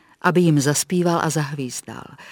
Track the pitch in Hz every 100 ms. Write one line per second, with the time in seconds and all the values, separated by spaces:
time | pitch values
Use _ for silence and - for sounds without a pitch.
0 | _ _ 180 170 175 147 135 147 - 180
1 | 175 170 160 156 143 147 127 - - 113
2 | - - -